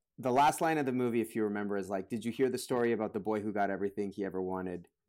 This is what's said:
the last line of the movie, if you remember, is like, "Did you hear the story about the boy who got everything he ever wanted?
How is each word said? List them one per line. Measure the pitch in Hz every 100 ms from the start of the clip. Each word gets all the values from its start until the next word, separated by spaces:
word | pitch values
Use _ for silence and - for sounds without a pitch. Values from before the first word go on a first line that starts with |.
| _ -
the | 127
last | 127 147 151
line | 165 156
of | 135
the |
movie, | 127 123 117
if | 107 113
you |
remember, | 107 104 104 101
is | 92
like, | 98 92
"Did | 117 113
you |
hear | 113 131
the | 120
story | - 127 120
about | 110 107
the | 107
boy | 95 107
who | 107
got | 101 98
everything | 95 101 104 101
he | 92 95
ever | 92
wanted? | 92 92 92 87 87 _